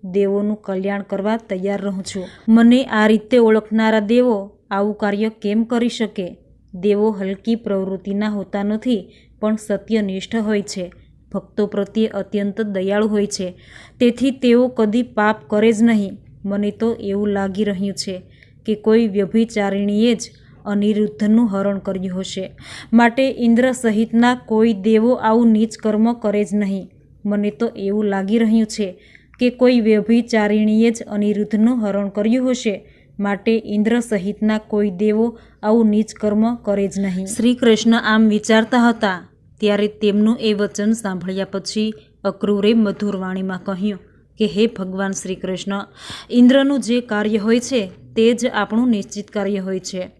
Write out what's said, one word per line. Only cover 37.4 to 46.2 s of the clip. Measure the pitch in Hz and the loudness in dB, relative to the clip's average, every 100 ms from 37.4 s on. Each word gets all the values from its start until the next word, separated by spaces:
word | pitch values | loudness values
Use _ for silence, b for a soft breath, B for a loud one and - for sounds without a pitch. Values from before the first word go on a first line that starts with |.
| 233 | 0
કૃષ્ણ | 247 240 220 226 | 2 4 4 4
આમ | 233 214 220 220 | 2 2 4 4
વિચારતા | 208 208 220 226 254 240 | 2 2 2 2 2 2
હતા | 233 208 180 - _ _ _ | 2 -2 -4 -12 _ _ _
ત્યારે | 208 202 208 | -2 0 -2
તેમનું | 208 208 202 214 233 | 0 0 2 2 0
એ | 220 | -2
વચન | 208 208 - 208 | -2 -2 -2 -2
સાંભળ્યા | 226 196 185 180 190 | -2 -4 -6 -6 -6
પછી | 190 196 - 214 220 214 B _ | -6 -8 -6 -4 -4 -6 B _
અક્રૂરે | 196 190 202 208 202 | -6 -4 -2 0 2
મધુર | 233 208 196 208 190 | 2 2 -2 -6 -4
વાણીમાં | 185 185 190 185 | -6 -6 -6 -8
કહ્યું | 185 185 208 196 b b b _ | -8 -6 -4 -6 b b b _
કે, | 214 | -2
"હે | 170 226 | 0 -2
ભગવાન | 226 185 185 196 | -2 -10 -4 -4
શ્રી | 190 185 | -6 -8
કૃષ્ણ, | 185 185 185 196 202 202 B B B | -8 -8 -8 -6 -8 -8 B B B